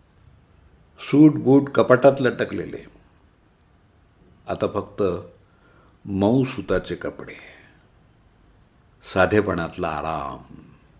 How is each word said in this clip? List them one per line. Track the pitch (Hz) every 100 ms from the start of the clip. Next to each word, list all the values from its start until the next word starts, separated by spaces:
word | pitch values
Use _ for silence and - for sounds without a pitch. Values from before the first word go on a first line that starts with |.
| _ _ - _ _ _ _ _ _ _
सूट | - 143 156
बूट | 139 117 139 139
कपाटात | - 110 123 139 135
लटकलेले. | 123 110 117 95 80 - - - _ _ _ _ _ _ _ _ _ _ _ _ _ _ -
आता | - 104
फक्त | 104 - - 98 87 - - _ _ _ _ _ _ -
मऊ | 95 101 127
सुताचे | 131 - 92 92 - 87
कपडे, | - - - - - - - _ _ _ _ _ _ _ _ _ _ _ _ _ -
साधेपणातला | 98 90 104 98 87 82 85 85
आराम. | 76 76 80 69 64 - - - - _ _